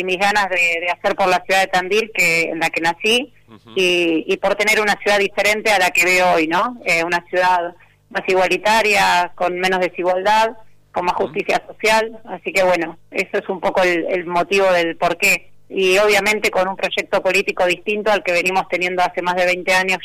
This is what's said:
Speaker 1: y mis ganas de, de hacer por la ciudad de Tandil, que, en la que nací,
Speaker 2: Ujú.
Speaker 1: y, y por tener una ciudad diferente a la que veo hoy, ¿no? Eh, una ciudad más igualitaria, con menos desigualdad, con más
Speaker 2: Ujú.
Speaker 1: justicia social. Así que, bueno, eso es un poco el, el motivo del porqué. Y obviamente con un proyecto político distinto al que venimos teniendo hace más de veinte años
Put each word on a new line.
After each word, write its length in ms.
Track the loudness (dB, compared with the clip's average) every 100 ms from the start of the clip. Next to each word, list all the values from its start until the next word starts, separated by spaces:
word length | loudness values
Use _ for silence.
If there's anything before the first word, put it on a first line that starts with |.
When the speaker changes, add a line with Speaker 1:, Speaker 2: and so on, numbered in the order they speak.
Speaker 1:
y 40 |
mis 140 | -4 -2
ganas 320 | 0 0 0
de, 300 | 0 0 -2
de 100 | -4
hacer 240 | -2 -2
por 140 | 0 2
la 120 | 0 0
ciudad 140 | 0
de 80 | 0
Tandil, 420 | -2 0 -2 -2
que, 380 | -2 0 0 -2
en 80 | -4
la 100 | -4
que 120 | -2
nací, 500 | -4 -2 0 -2 -2 _ _
Speaker 2:
Ujú. 240 | -20 -10
Speaker 1:
y, 500 | -2 0 0 0 -2 -2
y 100 | -2
por 180 | -2 0
tener 240 | 0 0
una 160 | 0 -2
ciudad 160 | 0 0
diferente 520 | 0 0 0 0 0
a 80 | 2
la 120 | 2
que 140 | 2
veo 280 | 2 4 4
hoy, 160 | 2 2
¿no? 300 | 0 -2 -4
Eh, 180 | -2 -2
una 200 | 0 -4 -2
ciudad 460 | 0 2 2 -2 -8 -20 _ _
más 120 | -6 0
igualitaria, 1040 | 2 2 0 2 2 2 2 2 2 0
con 240 | -2 -4 -2
menos 220 | -2 0
desigualdad, 720 | -2 -2 -2 0 2 2 2 -2 -18 -20 _
con 140 | -6 -4
más 80 |
Speaker 2:
Ujú. 100 | -2
Speaker 1:
justicia 380 | -4 -4 -2 -4 -4
social. 540 | -4 0 2 0 -8 -14
Así 260 | -12 -4
que, 100 | 2
bueno, 360 | 2 2 -2 -8 -10
eso 280 | -8 -4 -4
es 100 | -4
un 120 | -4
poco 220 | -2 2
el, 220 | 2 0 -2
el 160 | -4 -2
motivo 440 | -2 0 2 4
del 240 | 2 0 -2
porqué. 540 | -2 0 0 0 -4 -20 -8
Y 280 | 0 2 4
obviamente 540 | 4 2 0 -2 -2
con 180 | 0 -2
un 80 | -4
proyecto 460 | -6 -6 -2 -2
político 420 | 0 0 -2 0
distinto 460 | 0 0 -4 -2 0
al 120 | 0
que 100 | 0
venimos 360 | 0 0 -2 -2
teniendo 340 | -2 -2 0
hace 200 | -2 -2
más 140 | -2 0
de 100 | 0
veinte 260 | 0 0
años 240 | 0 0 -4